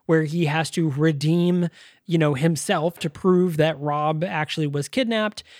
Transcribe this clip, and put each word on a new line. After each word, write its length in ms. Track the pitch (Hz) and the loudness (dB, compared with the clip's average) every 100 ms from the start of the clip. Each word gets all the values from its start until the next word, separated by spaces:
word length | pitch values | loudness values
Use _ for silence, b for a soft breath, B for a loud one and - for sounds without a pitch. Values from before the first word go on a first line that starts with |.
| - | 0
where 180 | 160 156 | 2 2
he 200 | 165 160 | 0 0
has 240 | 156 156 | 0 -2
to 200 | - 160 | -2 -2
redeem, 800 | 135 160 147 147 170 175 180 170 B B B - | 2 0 2 0 2 2 2 -2 B B B -2
you 140 | 170 | 0
know, 160 | 151 139 | 2 2
himself 640 | 165 156 - 185 160 - | 0 0 0 0 -2 -4
to 100 | 160 | -8
prove 480 | - 190 180 180 156 | -2 2 4 4 2
that 220 | 156 151 | 0 0
Rob 440 | 147 147 151 156 | -4 -2 0 -2
actually 440 | 180 175 151 - 151 | -2 -4 -4 -2 -2
was 200 | 143 143 | -4 -4
kidnapped. 560 | - 240 226 214 - B | -2 -2 0 -2 -6 B